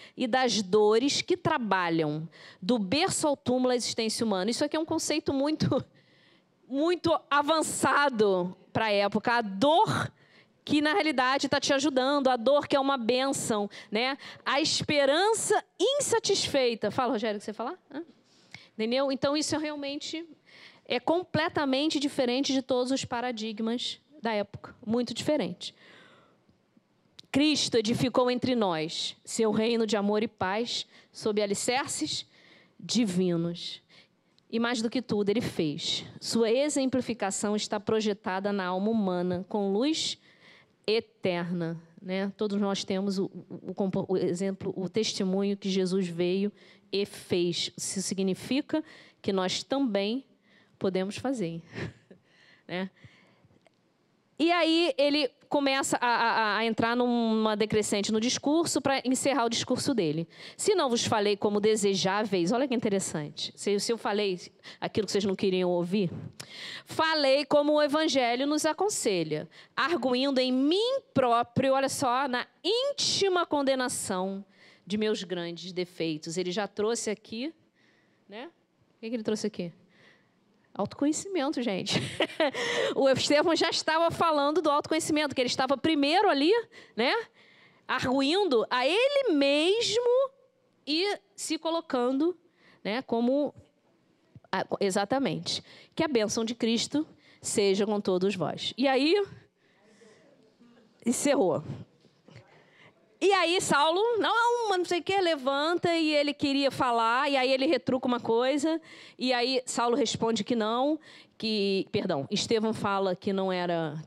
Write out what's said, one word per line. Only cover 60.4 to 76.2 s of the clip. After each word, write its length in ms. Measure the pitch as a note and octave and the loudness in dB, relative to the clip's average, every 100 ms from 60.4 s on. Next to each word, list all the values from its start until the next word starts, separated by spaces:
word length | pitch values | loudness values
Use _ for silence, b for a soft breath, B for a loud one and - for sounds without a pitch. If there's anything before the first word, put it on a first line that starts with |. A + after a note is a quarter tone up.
| B - | B -2
"Se 160 | - | 0
não 160 | G4 C#4 | 2 2
vos 160 | A#3 - | 0 0
falei 320 | A3+ G3+ G3+ | 2 2 0
como 240 | G#3+ G#3 | 0 2
desejáveis", 920 | G#3 G#3+ G3+ F#3+ F#3 G3+ G#3+ F#3 E3+ | 2 2 2 2 0 0 0 0 2
olha 160 | A#3+ C#4 | 0 0
que 60 | |
interessante. 800 | A#3 A3 G3 - E3 D3 - - - | -2 0 -2 -2 -6 -8 -10 -12 -6
Se, 240 | G3+ G3+ | -2 0
se 140 | G3+ | 0
eu 40 | A3+ | -2
falei 420 | A#3 G#3 G#3 F3+ - - B B | -2 -2 -2 -4 -8 -20 B B
aquilo 240 | E3+ - G3 | -4 -2 -2
que 60 | |
vocês 120 | G3+ | 0
não 120 | G3 F#3+ | 0 0
queriam 340 | G3 F#3 F3+ | 0 2 2
ouvir, 400 | F3 F3 G#3 F3+ - - - B B B B - | 0 0 0 0 -4 -12 -16 B B B B -6
"falei 600 | - D#4+ D#4+ C#4 C4+ D4 | 0 2 2 4 4 4
como 280 | D4 D4 | 4 4
o 80 | D4+ | 4
Evangelho 640 | D4 D4+ D#4 C4 A#3 A#3+ C#4+ | 4 2 2 2 2 0 0
nos 180 | D4+ D#4 | 0 0
aconselha, 800 | D4+ G4 - A#3+ F#3 D#3 D3+ E3 B B - | 0 -2 0 0 0 0 -4 -6 B B -2
arguindo 640 | C4+ E4+ B3+ B3 C#4 C4 | 0 0 0 2 2 2
em 100 | B3+ | 2
mim 480 | B3+ C#4+ F#4 A#4 C5+ - | 2 2 2 0 -2 -2
próprio", 600 | - B3 A#3 A#3+ - C4+ | 0 2 2 0 0 2
olha 160 | C4+ C4+ | 2 0
só, 380 | - C4 B3+ C#4 | 0 0 0 0
"na 200 | B3 - _ | -4 -6 _
íntima 800 | E4 A#4 C#5 C#5 - - G4 F4+ E4+ | -2 0 0 -2 -2 0 2 2 0
condenação 1000 | D4 C4+ C4 B3 - - F#3 F#3+ G3 - b b b - | 0 2 0 -2 -4 -4 -4 -4 -6 -12 b b b -6
de 120 | G#3 | -2
meus 260 | G#3+ G#3+ | -2 -2
grandes 480 | F3+ F3+ E3+ E3+ F3+ | -4 -6 -6 -10 -8
defeitos." 640 | F3 F3 - E3 D#3 | -6 -6 -4 -4 -4